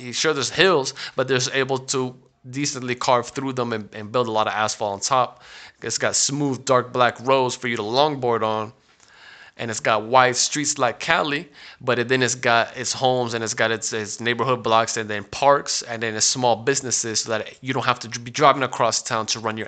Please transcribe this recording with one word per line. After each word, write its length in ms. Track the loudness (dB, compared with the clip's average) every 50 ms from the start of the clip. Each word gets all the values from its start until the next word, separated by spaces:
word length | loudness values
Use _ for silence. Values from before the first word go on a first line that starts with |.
| -12 -8
sure, 220 | -4 -2 0 0 0
there's 160 | 0 -2 0
hills, 460 | 2 4 4 6 6 4 2 -2 -6 -8 -12 -6 -4
but 120 | -4 0
there's 220 | 2 2 0 0 0
able 280 | 0 0 0 0 -2
to 380 | -2 -2 -2 -2 -2 -2 -2 -6 -12 _ _ _ _ -18 -12
decently 460 | -8 -6 -6 -6 -6 -6 -6 -6 -6
carve 320 | -2 2 2 2 2 2
through 260 | -2 -6 -6 -6 -4 -2
them 200 | -2 -2 -2 -4
and, 140 | -6 -6 -10 -12
and 180 | -12 -8 -2
build 160 | -2 0 0
a 40 | 2
lot 160 | 0 0 0
of 60 | 0 0
asphalt 400 | 0 -2 -2 -2 -4 -4 -4 -4
on 60 | -4
top. 440 | -2 0 2 2 2 0 -4 -12 -20 -20 -20 -20 -20 -20 -18 _ -8
It's 160 | -6 -4 -2
got 160 | -2 0 0
smooth, 500 | 0 0 0 -2 -2 -2 -2 -2 -2 0
dark 260 | 2 2 2 2 0
black 280 | 0 2 2 2 0 0 0
roads 320 | 2 2 4 2 0 -2
for 120 | -4 -4
you 80 | -4 -4
to 80 | -2 -2
longboard 580 | 0 2 2 2 2 2 0 0 0 0 0
on. 320 | 0 0 0 -2 -4 -6 -10 _ _ _ _ _ _ _ -20 -20 -20 -20 -20 -20 -20 -20 _
And 140 | -8 -6 -6
it's 100 | -6 -2
got 220 | 0 2 2 2
wide 340 | 2 4 6 6 6 6 4
streets 440 | 2 0 0 -2 -2 -2 -2 0 0
like 200 | 0 -2 -2 -2
Cali, 480 | -2 0 0 0 0 0 -2 -4 -6 -10 -18 -20 -20 -20 -20 -6
but 200 | -2 0 0 0
it, 80 | 2
then 160 | 2 2 2 2
it's 100 | 2 0
got 420 | 2 4 4 6 6 4 2 -2
its 160 | -6 -6 -6
homes 440 | -2 0 0 2 2 2 0 -2 -2
and 80 | -2 -4
it's 100 | -4 0
got 160 | 0 2 2
its, 240 | 0 -2 -4 -4 -4
its 260 | -4 -6 -6 -8 -4
neighborhood 440 | -2 -2 0 0 0 0 0 0 2
blocks 340 | 4 4 4 4 2 -2
and 100 | -4 -4
then 160 | -4 -6 -6 -8
parks 580 | -10 -4 2 4 4 4 4 2 -2 -4 -4 -4
and 180 | -6 -6 -4
then 140 | -4 -4 -2
it's 100 | 0 0
small 300 | 0 0 2 2 2 2
businesses 640 | 2 0 0 -2 0 -2 -2 -4 -4 -2 -2 -4 -4
so 100 | -2 -2
that 240 | -4 -4 -4 -8 -14 -10
you 100 | -8 -4
don't 140 | -4 0 0
have 140 | 0 0 -2
to 200 | -4 -10 -10 -10
be 120 | -10 -8
driving 320 | 0 4 6 6 6 4 0
across 400 | -2 0 0 0 2 0 -2 -2
town 240 | -2 -4 -2 -2
to 120 | -4 -4 -4
run 160 | -4 -4 -4
your 120 | -4 -8